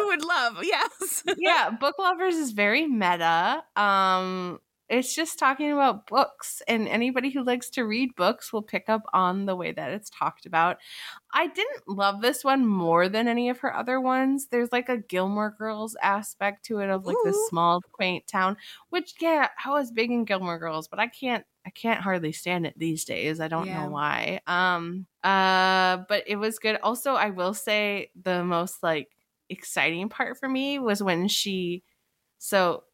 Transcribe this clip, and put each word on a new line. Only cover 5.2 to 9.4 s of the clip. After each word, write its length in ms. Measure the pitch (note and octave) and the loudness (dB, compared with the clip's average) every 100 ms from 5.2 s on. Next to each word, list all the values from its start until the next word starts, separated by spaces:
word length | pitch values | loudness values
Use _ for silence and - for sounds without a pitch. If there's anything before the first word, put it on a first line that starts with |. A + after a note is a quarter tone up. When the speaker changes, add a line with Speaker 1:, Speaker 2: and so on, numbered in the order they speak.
| E4 - | -4 0
Speaker 2:
talking 340 | C#4 C4+ D4 | 2 2 0
about 340 | C#4+ C4+ G#3+ - | 4 2 2 0
books, 540 | A#3+ - - - - - | 0 0 -2 -12 -6 -2
and 180 | A3+ G#3 | 0 0
anybody 440 | A3 B3 B3+ C4+ | 0 0 0 -2
who 120 | C4+ | -2
likes 260 | B3 B3 - | 0 -2 -4
to 120 | C4 | -4
read 320 | A3 A3 C4 | -2 0 -2
books 380 | - F3+ A3 - | 0 0 0 -4
will 80 | G#3+ | -6
pick 260 | G#3+ G3 - | -4 -4 -2
up 140 | A3 - | -2 0
on 320 | F#3 F3+ F#3+ | 2 2 0